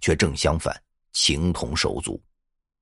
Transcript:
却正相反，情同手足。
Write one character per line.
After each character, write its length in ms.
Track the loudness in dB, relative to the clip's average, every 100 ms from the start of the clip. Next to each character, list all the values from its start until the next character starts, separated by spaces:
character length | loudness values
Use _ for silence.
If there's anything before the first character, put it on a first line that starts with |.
却 160 | 0 2
正 180 | 2
相 240 | 2 0 0
反， 160 | -2 -6 _ _ _
情 400 | -2 0 2 0
同 240 | 0 -2 -2
手 240 | -2 -2
足。 180 | -6 -8 _ _ _ _ _ _